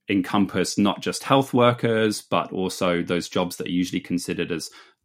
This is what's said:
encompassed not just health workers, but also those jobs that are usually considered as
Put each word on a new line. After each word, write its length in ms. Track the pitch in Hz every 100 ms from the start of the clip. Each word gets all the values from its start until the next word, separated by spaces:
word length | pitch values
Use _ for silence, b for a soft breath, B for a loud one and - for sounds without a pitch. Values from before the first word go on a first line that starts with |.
| -
encompassed 680 | 98 90 107 95 95 85 -
not 240 | 101 -
just 220 | 90 -
health 300 | - 135 131
workers, 680 | 123 120 120 117 110 110 104
but 300 | - 92 -
also 500 | 95 92 - 92 87
those 260 | 87 87 -
jobs 280 | 98 90 -
that 100 | -
are 40 |
usually 280 | 87 90 95
considered 520 | - 87 - 87 85
as 180 | 82 - B B B